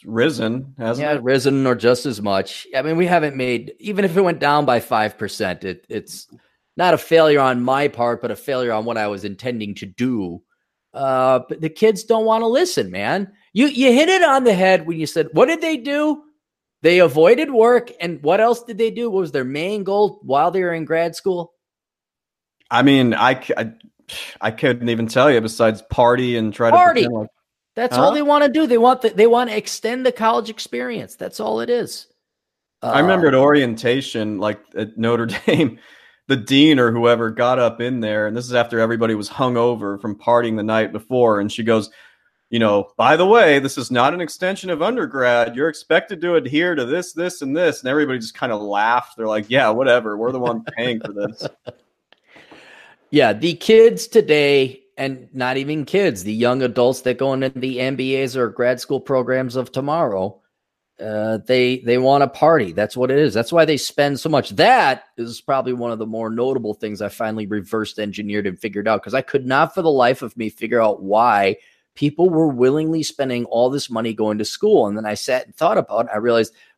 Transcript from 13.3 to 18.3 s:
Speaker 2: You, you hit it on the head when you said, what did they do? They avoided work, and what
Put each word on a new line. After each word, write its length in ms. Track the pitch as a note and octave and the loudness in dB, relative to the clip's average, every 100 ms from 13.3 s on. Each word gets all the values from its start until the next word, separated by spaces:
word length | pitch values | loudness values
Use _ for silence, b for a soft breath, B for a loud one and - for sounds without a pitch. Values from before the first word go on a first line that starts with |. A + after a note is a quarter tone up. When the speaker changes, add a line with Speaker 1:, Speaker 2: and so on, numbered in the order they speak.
| b b | b b
Speaker 2:
You, 140 | F#3+ C#4+ | 0 0
you 260 | C4 C4+ | 2 4
hit 160 | A#3+ D#4+ | 4 4
it 140 | F#4+ | 4
on 200 | E4 C4+ | 4 4
the 100 | B3 | 2
head 320 | F#3 F#3 F#3 D#3+ | 4 4 2 0
when 120 | E3 | -6
you 60 | D3+ | -4
said, 220 | E3+ C#3+ | -2 0
what 140 | D3+ C4 | 2 2
did 160 | E4 | 2
they 160 | E4 D4+ | -2 -4
do? 460 | A#3 C#4+ D4+ D4 - _ _ _ _ _ | -4 -2 -2 -2 -8 _ _ _ _ _
They 180 | D#3 F3+ | 2 6
avoided 520 | E3+ C#3+ E3 B3+ D#4 | 4 6 6 6 4
work, 400 | B3 A3+ B3 A#3+ - | 4 4 4 0 -8
and 200 | E3+ D#3 | -10 -4
what 180 | C#3+ | 0